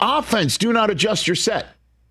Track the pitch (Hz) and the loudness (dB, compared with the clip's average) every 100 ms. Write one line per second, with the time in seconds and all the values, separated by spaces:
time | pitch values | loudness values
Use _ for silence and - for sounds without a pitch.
0 | 220 294 - 220 143 - 226 233 214 185 | 0 0 0 0 0 0 0 2 2 0
1 | 214 202 - 175 - 185 - - _ _ | 0 0 -2 -2 0 -2 -6 -16 _ _
2 | _ | _